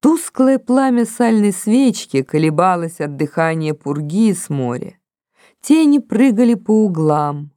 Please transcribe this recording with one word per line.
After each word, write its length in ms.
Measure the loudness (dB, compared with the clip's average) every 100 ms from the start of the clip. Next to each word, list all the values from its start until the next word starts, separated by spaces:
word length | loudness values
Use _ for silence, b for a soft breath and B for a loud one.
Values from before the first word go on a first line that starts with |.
Тусклое 580 | 0 -2 -4 0 2 2
пламя 460 | 0 0 0 0 -2
сальной 460 | -2 0 2 0
свечки 720 | -2 0 2 2 0 -4 -4
колебалось 800 | -2 0 0 2 0 0 -4 -8
от 160 | -10 -6
дыхания 560 | -6 -2 -2 -2 -4
пурги 600 | -6 -6 -6 -4 0 0
с 160 | 0 -6
моря. 480 | -4 -4 -6 -10 -18 _ _ _ b b b
Тени 380 | 0 4 4 2
прыгали 540 | 0 0 2 4 2
по 320 | 2 2 2 2
углам. 680 | 0 0 0 -2 -6 -12